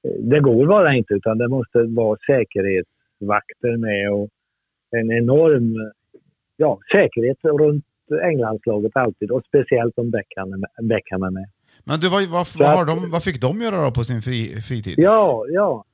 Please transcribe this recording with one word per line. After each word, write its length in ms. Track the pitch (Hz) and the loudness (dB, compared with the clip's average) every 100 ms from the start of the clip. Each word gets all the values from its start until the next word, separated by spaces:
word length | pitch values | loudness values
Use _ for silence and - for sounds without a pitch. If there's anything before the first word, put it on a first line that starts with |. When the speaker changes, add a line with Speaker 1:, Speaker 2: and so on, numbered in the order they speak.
Speaker 1:
Eh, 80 | - 50 | -6 -6
det 200 | 113 151 | 0 4
går 260 | 139 113 147 | 4 4 6
bara 280 | 208 165 131 | 4 4 2
inte, 180 | 110 | 0
utan 240 | 101 113 110 | -2 0 -2
det 100 | 120 | -2
måste 360 | 135 113 120 | -2 0 0
vara 340 | 117 113 110 107 - | 2 0 0 -2 0
säkerhetsvakter 1500 | 135 107 101 98 92 90 _ _ _ 104 104 - - 123 117 | 0 0 -2 -2 -2 -4 _ _ _ -2 -2 -4 -8 -4 -4
med 340 | 113 101 101 | -4 -2 -2
och 180 | 101 104 _ _ _ _ _ _ | -2 -4 _ _ _ _ _ _
en 200 | 117 113 | -4 0
enorm, 800 | 117 120 143 160 139 117 110 110 _ _ - _ _ _ - | 0 2 4 4 4 0 -4 -8 _ _ -20 _ _ _ -2
ja, 220 | 151 - - | -2 -2 0
säkerhet 460 | 208 180 - 120 135 | 2 2 0 -2 0
runt 420 | 160 147 151 151 - _ _ 151 | -2 2 2 0 -6 _ _ -2
Englandslaget 680 | 180 147 113 110 - 104 107 135 | -2 -2 -2 -4 -4 -2 -2 -2
alltid, 340 | 123 - 104 | -2 -4 -4
och 120 | 127 - | -4 0
speciellt 520 | 147 123 127 117 - | 0 2 0 0 -2
om 120 | 120 | -4
Beckham 420 | 113 - - 95 | -4 -6 -12 -10
är 40 | 95 | -8
med, 120 | 98 - 113 | -10 -6 -2
Beckham 340 | 110 - 95 | -2 -2 -6
är 60 | 92 | -4
med. 180 | 92 98 _ _ _ | -6 -10 _ _ _
Speaker 2:
Men 160 | - 156 | -8 -2
du, 100 | 180 | 0
vad, 180 | 196 190 | 0 -2
vad, 200 | 170 170 | -4 -6
Speaker 1:
Så 120 | 160 | 2
Speaker 2:
vad 80 | 147 | 4
har 120 | 165 | 4
Speaker 1:
att 60 | 160 | 2
Speaker 2:
de, 240 | 165 180 | -2 -4
vad 120 | 165 | -4
fick 180 | 190 139 | -4 -2
de 200 | 127 202 | -4 -2
göra 240 | 233 190 143 | -4 -2 -2
då 60 | |
på 120 | 120 | -2
sin 180 | 117 120 | -4 -4
fri-, 400 | 107 123 113 107 | -4 -6 -6 -8
fritid? 340 | - 123 101 87 | -8 -8 -4 2
Speaker 1:
Ja, 480 | 180 220 190 117 117 | 4 4 2 -2 -4
ja. 340 | 175 202 117 - | -2 -2 -4 -10